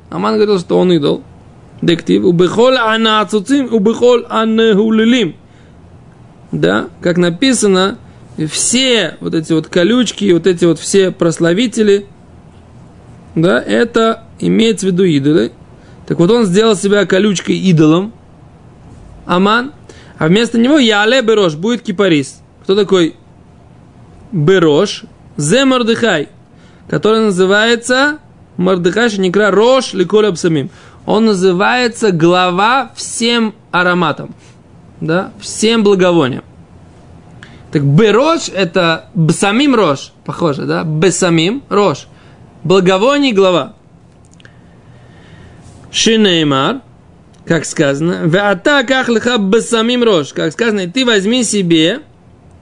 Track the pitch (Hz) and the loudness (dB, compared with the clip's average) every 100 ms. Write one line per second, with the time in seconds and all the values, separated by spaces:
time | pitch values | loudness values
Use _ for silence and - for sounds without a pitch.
0 | - 170 208 220 208 196 170 180 180 170 | -14 -6 -2 0 0 0 0 0 2 2
1 | 147 180 - - - - - - 165 165 | 0 -4 -8 -20 -20 -20 -20 -6 -2 -2
2 | - 190 202 170 180 196 254 262 220 220 | 0 0 2 2 0 2 2 2 0 0
3 | 220 214 208 214 185 277 254 226 202 226 | 0 0 0 -4 -2 -2 0 0 0 2
4 | 240 240 - 214 220 220 226 196 220 220 | 2 2 0 -4 -2 2 2 2 2 2
5 | 226 254 175 - - - - - - - | 2 2 0 -6 -20 -20 -20 -20 -20 -20
6 | - - - - - 156 165 208 - - | -20 -20 -20 -20 -10 -4 -2 -2 -4 -6
7 | 175 175 175 170 269 233 208 185 190 233 | -4 0 -2 0 -2 0 0 2 0 -4
8 | - - - - 156 - - 247 262 233 | -16 -20 -18 -10 -8 -6 -2 -2 0 0
9 | 165 - 170 170 156 160 160 180 175 247 | -2 -6 -6 -6 -2 -4 -2 0 2 2
10 | 226 - 202 170 185 175 175 160 - 196 | 0 -2 0 2 2 0 0 0 0 0
11 | 185 - 170 160 165 180 247 233 214 202 | 0 0 -2 0 0 0 -2 0 2 0
12 | 202 - - - - - - - - - | -2 -20 -20 -20 -20 -20 -20 -20 -20 -20
13 | - - - - 170 233 - 214 240 226 | -20 -20 -10 -2 0 0 -2 -2 0 0
14 | 226 226 - - 175 185 226 208 190 175 | 0 -2 -10 -8 -2 0 0 0 -2 0
15 | 190 143 139 165 233 - - - - - | 2 2 2 0 -2 -8 -20 -20 -20 -20
16 | - 147 175 240 208 180 226 185 196 202 | -8 0 2 2 2 2 2 0 0 0
17 | 185 190 214 180 - 175 185 156 156 165 | 0 0 0 -2 -4 -2 2 4 4 2
18 | 208 - - - - - - - - - | -2 -10 -20 -20 -20 -20 -20 -20 -20 -20
19 | - - - 175 202 233 262 - - - | -20 -18 -4 0 2 0 -4 -14 -20 -20
20 | - - 156 202 240 233 240 302 233 208 | -20 -4 0 2 2 0 2 4 4 2
21 | 214 262 220 220 185 151 202 240 - 180 | 2 2 2 2 0 -2 -4 -4 -6 -2
22 | 196 151 131 - - - - 202 196 185 | 0 0 -2 -12 -20 -16 -4 -2 2 2
23 | 160 - - - - - - - - - | 0 -4 -20 -20 -20 -20 -20 -20 -20 -20
24 | - - - 180 147 190 165 147 202 - | -20 -20 -8 -2 2 4 4 2 0 -4
25 | - - - - 147 233 269 254 226 226 | -16 -20 -18 -6 0 2 2 0 0 0
26 | 233 165 - - - - - - - 151 | 0 -2 -4 -12 -20 -20 -20 -20 -6 -2
27 | 202 220 214 180 185 202 226 233 233 254 | 0 2 0 2 2 2 2 0 -2 0
28 | 285 302 - - - - 180 190 175 175 | 0 -4 -14 -20 -18 -4 -2 0 0 0
29 | 240 202 190 190 208 185 233 262 - 190 | -2 0 -2 0 2 2 4 2 0 -4
30 | 175 214 214 170 180 156 131 - - - | 0 2 0 0 -2 -2 -4 -12 -20 -16
31 | - 196 226 196 190 180 208 247 247 233 | -4 0 2 2 0 0 0 0 -2 -2
32 | 220 170 165 180 180 180 214 269 233 - | -2 2 2 2 0 0 0 0 -4 -10
33 | - - 233 240 220 - - 170 180 180 | -12 -4 -2 0 -2 -6 -6 -2 0 0
34 | 160 135 147 - - - - - - - | -2 -4 -10 -18 -20 -20 -20 -20 -20 -12
35 | 156 170 - - - - 220 233 208 190 | -4 -4 -4 -12 -14 -4 0 2 2 2
36 | 180 170 131 - - - - - - - | 2 2 0 -4 -12 -20 -20 -20 -20 -20
37 | - - - - - - - 156 139 147 | -20 -20 -20 -20 -20 -20 -6 -2 2 4
38 | 214 208 302 330 - 185 185 185 170 160 | 4 4 2 0 -4 -4 -2 0 0 -2
39 | - - 156 - 202 220 294 240 180 135 | -6 -2 0 0 0 0 2 2 0 -2
40 | - _ - 131 170 143 139 170 170 156 | -6 _ -14 -6 -4 -4 -4 -4 -4 0
41 | 185 - 180 165 165 269 - 196 196 135 | 0 0 0 0 0 -4 -4 -2 0 -2
42 | - - - - - - 151 190 175 190 | -10 -20 -20 -20 -20 -12 0 2 2 2
43 | 240 285 277 196 190 175 135 - _ - | 2 2 0 2 2 0 -4 -12 _ -20
44 | _ - - - - - - - - - | _ -20 -20 -20 -20 -20 -20 -20 -20 -20
45 | - - - - - - - - - - | -20 -20 -20 -20 -20 -20 -20 -20 -12 -2
46 | 208 226 208 170 151 135 147 254 - - | 0 2 2 2 0 0 -2 -4 -10 -20
47 | - - - - - 165 - - 143 139 | -20 -20 -20 -18 -4 -4 -4 -2 -2 0
48 | 165 185 175 180 202 185 302 285 269 262 | -2 -2 0 0 0 0 0 0 0 -2
49 | 240 226 240 247 190 226 226 226 226 247 | 0 -2 0 -2 0 0 0 -2 0 0
50 | 233 180 135 175 165 - 233 208 175 254 | 0 0 -2 -4 -6 -2 -2 -2 -4 -2
51 | 247 214 190 254 214 208 175 165 160 254 | 0 0 0 -2 -2 -2 0 2 0 -2
52 | - _ - - - - | -10 _ -20 -20 -20 -20